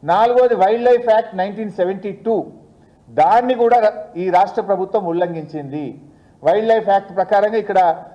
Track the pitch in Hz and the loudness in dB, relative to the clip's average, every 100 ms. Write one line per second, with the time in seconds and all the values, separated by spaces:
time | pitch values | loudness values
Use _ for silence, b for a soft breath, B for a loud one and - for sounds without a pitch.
0 | - 180 233 247 254 220 190 226 240 247 | 0 2 2 4 2 4 2 2 2 2
1 | 240 220 220 185 190 202 214 - 180 190 | 4 0 0 -4 -6 -6 -10 -4 -4 -4
2 | 202 185 226 220 - - - b b b | -8 -8 -4 -4 -4 -14 -20 b b b
3 | _ 117 156 226 247 254 233 240 214 - | _ 0 4 4 2 0 2 4 2 -2
4 | - 170 185 175 196 - 196 190 185 220 | -14 -8 0 2 2 -2 -4 -2 -2 -4
5 | 180 170 175 165 151 156 139 143 143 - | -2 -4 -4 -6 -10 -12 -10 -10 -10 -14
6 | - b b b 143 196 220 226 202 196 | -20 b b b 0 0 2 0 2 -2
7 | 196 180 185 202 208 220 202 190 180 170 | -2 -6 0 0 0 -2 -2 0 2 0
8 | - | -8